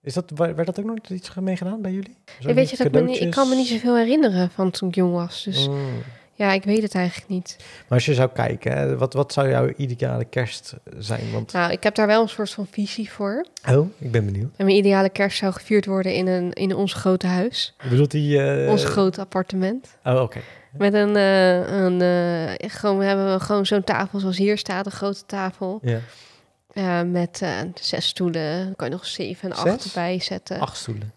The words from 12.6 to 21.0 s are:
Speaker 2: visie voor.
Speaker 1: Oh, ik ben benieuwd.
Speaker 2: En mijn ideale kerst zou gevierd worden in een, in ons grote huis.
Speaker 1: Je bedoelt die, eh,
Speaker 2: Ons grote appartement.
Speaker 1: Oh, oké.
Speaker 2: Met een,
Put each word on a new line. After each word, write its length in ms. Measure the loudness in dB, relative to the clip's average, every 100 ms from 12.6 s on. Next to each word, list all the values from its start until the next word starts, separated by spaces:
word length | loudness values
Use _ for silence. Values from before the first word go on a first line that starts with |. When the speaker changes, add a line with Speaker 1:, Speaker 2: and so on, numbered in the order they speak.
| -8
Speaker 2:
visie 420 | -6 -6 -6 -10
voor. 340 | -6 -4 -4 -8 -10 2
Speaker 1:
Oh, 180 | 2 2 -4
ik 140 | -2
ben 140 | 0 0
benieuwd. 280 | -2 -6 -2
Speaker 2:
En 80 | 2
mijn 120 | 4
ideale 320 | 4 4 2
kerst 280 | 2 -2 0
zou 160 | -4
gevierd 320 | -4 0 0 2
worden 280 | -2 0
in 140 | 0 0
een, 260 | 0 -2
in 220 | -2 -2 0
ons 180 | -2
grote 340 | 0 2 2 2
huis. 480 | 0 0 -2 -8 _
Speaker 1:
Je 60 | 0
bedoelt 220 | 4 4
die, 300 | 2 2 4
eh, 260 | 4 2 2
Speaker 2:
Ons 120 | 2
grote 380 | 2 2 2 0
appartement. 760 | -6 -4 -2 -2 -2 -2 -10 _
Speaker 1:
Oh, 180 | 0 2
oké. 180 | 2 -4 -16 -20 _ 0
Speaker 2:
Met 160 | 2
een, 220 | 4